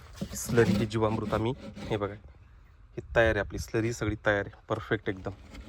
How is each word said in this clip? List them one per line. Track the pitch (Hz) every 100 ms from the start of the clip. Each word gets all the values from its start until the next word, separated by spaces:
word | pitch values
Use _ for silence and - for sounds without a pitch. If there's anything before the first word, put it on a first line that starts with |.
| - - -
स्लरी | - - 120 113
हे | 101 110
जीवामृत | 113 110 110 107
आम्ही, | 107 110 139 - 104
हे | 107 110
बघा, | 101 101 - - - - - - - -
हे | - 123
तयार | 113 107
आहे, |
आपली | 95 101
स्लरी | - 117 113
सगळी | 120 107 107 -
तयार | 101 101
आहे, | - -
परफेक्ट | 117 - 110 -
एकदम, | 95 95 95 - -